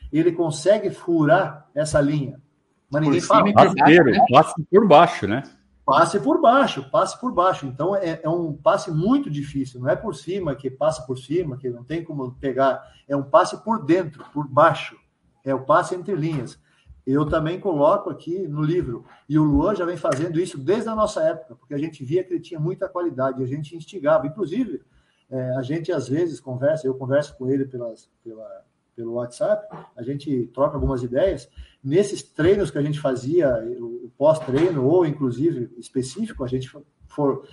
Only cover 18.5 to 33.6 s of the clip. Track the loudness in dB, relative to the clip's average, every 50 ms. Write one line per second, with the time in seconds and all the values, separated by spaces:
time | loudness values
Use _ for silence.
18.5 | -4 -4 -2 0 0 -2 -2 -4 -8 -10 -14 -18 -20 _ _ -2 0 2 4 4
19.5 | 4 2 2 0 0 -2 -2 -4 -4 -4 -2 -2 -2 -2 -2 -2 -2 -2 -4 -4
20.5 | -6 -6 -2 0 0 0 -2 -2 -2 0 -2 0 0 0 0 0 -2 -2 -8 -16
21.5 | -20 -20 _ _ -6 -6 -6 -6 -8 -10 -6 -2 -2 -2 -2 -2 -6 -6 -6 -8
22.5 | -8 -6 -4 -4 -4 -4 -6 -6 -4 -4 -4 -4 -2 -2 -2 -2 -2 -4 -6 -6
23.5 | -6 -8 -8 -10 -12 -16 -16 -14 -12 -2 2 2 4 4 2 -2 -4 -6 -6 -4
24.5 | -2 -4 -4 -4 -6 -10 -12 _ _ _ _ _ _ _ _ _ -8 -6 -4 -4
25.5 | -4 -4 -4 -4 -4 -4 -4 -2 -4 -4 -2 -2 -2 -2 0 -2 -4 -8 -10 -10
26.5 | -6 -2 0 0 0 0 -2 -4 -4 -4 -4 0 0 0 0 -2 -6 -6 -4 -2
27.5 | 0 0 -2 -4 -6 -8 -10 -10 -12 -14 _ _ _ _ _ -18 -18 -16 -18 -18
28.5 | -18 -20 -20 _ _ _ _ _ _ -12 -10 -8 -6 -6 -6 -8 -6 -4 -2 0
29.5 | 0 -2 -4 -8 -18 -20 -20 -20 _ -12 -10 -8 -8 -8 -6 -4 -4 -4 -4 -4
30.5 | -2 -2 -2 0 0 -2 -2 -2 -2 -4 -4 -4 -2 0 0 0 0 -4 -8 -16
31.5 | _ -20 -20 -20 _ _ -6 0 0 2 2 0 -4 -8 -12 _ _ 0 2 4
32.5 | 4 2 0 -2 -2 -4 -4 -2 -4 -4 -2 -2 -4 -4 -4 0 2 2 2 2
33.5 | 2 0